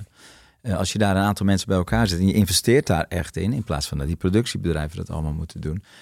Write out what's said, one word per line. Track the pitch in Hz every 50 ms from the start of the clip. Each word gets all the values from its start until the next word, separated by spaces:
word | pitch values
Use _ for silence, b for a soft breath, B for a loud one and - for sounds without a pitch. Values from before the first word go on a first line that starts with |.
| - B B B B B B B B B B _
Eh, | - 104 92 82
als | 98 -
je | - 107
daar | 107 101 95
een | 95
aantal | 98 104 98 - 98
mensen | 98 98 90 - -
bij | 95
elkaar | 92 87 - 113 113 117
zet | 95 82 85
en | 95
je | 98
investeert | - 107 101 90 90 - - 117 120 151 -
daar | - 92 80 - -
echt | 87 87 78 - -
in, | 82 90 104
in | 139 127 -
plaats | - 80 73 - -
van | - 71
dat | 69
die | 76 85
productiebedrijven | - - 92 95 110 120 - - 92 92 85 78 76 76 76 87
dat | 90 85 82
allemaal | 80 80 78 76
moeten | 76 80 82 - - 80
doen, | 80 76 80 101 B B B B